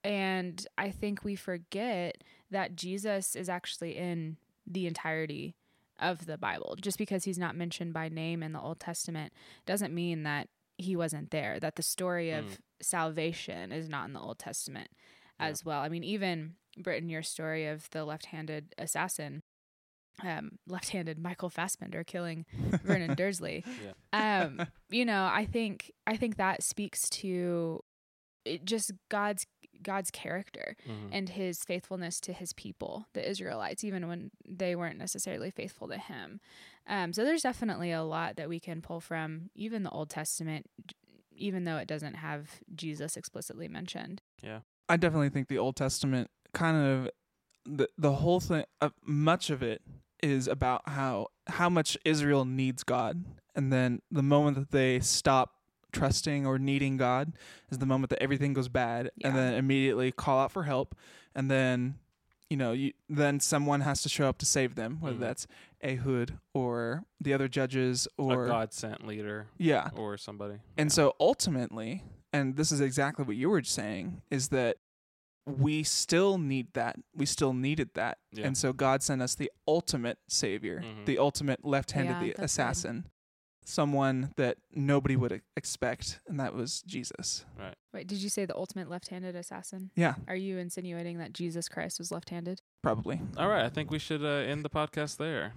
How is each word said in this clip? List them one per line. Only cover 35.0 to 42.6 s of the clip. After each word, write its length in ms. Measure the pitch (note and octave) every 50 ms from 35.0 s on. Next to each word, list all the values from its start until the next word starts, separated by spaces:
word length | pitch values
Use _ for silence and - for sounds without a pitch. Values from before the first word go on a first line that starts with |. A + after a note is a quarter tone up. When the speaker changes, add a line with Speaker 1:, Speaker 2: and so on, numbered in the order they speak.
| - F#3 - G3 - G3 - - - F#3
Speaker 1:
faithful 380 | - - - G3 - - - -
to 80 | - G3
him. 420 | - - D3+ A#2 F2+ D2+ - G#3 _ - - - - - - _ _
Um, 260 | - G#3 G3+ F3+ E3+
so 120 | E3+ G#3 A3+
there's 180 | C#4+ E4 D#4+
definitely 480 | - B3+ A#3+ - A#3+ A3 F#3 - F3 F3
a 100 | E3 D#3+
lot 340 | D#3+ D#3+ D#3 D#3+ E3 - -
that 120 | - D3+ D#3
we 120 | E3+ E3+
can 200 | - - E3 D#3+
pull 180 | E3 - E3+ E3+
from 500 | E3 - E3+ D#3+ D#3+ D#3 D#3 D#3+ E3+ G3+ _
even 280 | - G3+ A3 A#3 A3
the 80 | F#3+ -
Old 200 | - - D#3 D3+
Testament, 560 | - D3+ D#3 - - - E3 D#3+ D#3 D3 - _ _ - -
j-, 80 | - - _ _ _ _ _ _ _
even 320 | _ - - G3+ F#3+ F#3 F3
though 120 | E3+ D#3+ D3+
it 80 | - -
doesn't 260 | D#3 D3+ D3+ D3 -
have 460 | D#3 D#3+ D#3 D3+ D3 D3+ D3+ - -